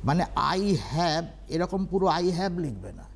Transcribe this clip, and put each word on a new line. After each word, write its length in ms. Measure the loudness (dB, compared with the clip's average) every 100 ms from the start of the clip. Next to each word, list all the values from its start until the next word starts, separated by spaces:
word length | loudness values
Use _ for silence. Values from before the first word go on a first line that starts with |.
মানে, 220 | 2 2 2 0
"I 240 | 2 2
have," 600 | 2 2 0 0 2 0 -2 -12 -4
এরকম 380 | -2 0 -2 0
পুরো 200 | 2 4
"I 180 | 4
have" 340 | 2 0 -2 -2
লিখবে 340 | -4 -6 -10
না। 120 | -14 -18